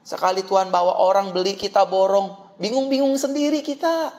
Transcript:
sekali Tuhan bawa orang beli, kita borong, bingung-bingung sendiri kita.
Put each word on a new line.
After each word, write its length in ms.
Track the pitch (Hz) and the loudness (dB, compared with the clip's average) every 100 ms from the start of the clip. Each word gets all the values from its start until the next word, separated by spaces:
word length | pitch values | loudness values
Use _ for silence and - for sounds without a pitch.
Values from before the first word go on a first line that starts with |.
sekali 400 | - 170 185 185 | -12 -4 -2 -2
Tuhan 320 | 190 190 185 | 0 0 2
bawa 320 | 180 180 - | 0 0 2
orang 320 | 185 196 196 180 | 4 2 0 -2
beli, 160 | 185 | -2
kita 320 | 196 202 208 | -4 -2 2
borong, 720 | 185 190 190 196 196 190 - - | 2 2 2 2 -2 -10 -20 -8
bingung-bingung 560 | 190 254 269 269 277 269 | -4 -2 0 0 2 0
sendiri 400 | 277 285 294 311 | -2 -2 0 -2
kita. 480 | 294 277 330 330 302 | -4 -4 -2 -2 -4